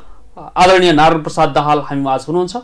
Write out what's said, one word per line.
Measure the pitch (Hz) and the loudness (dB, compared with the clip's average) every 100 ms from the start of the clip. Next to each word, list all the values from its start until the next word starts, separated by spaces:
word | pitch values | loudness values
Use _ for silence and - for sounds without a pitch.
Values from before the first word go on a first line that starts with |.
| - - - - 151 - | -10 -20 -20 -20 -8 2
आदरणीय | 180 185 180 | 4 4 4
नारायण | 151 160 165 | 4 4 2
प्रसाद | 151 - 156 | -2 -2 -2
दाहाल | 143 147 151 | 0 0 -2
हामीमा | 143 139 139 | -2 -6 -4
आज | 131 139 | -4 -4
हुनुहुन्छ। | 170 180 240 | -4 -4 -8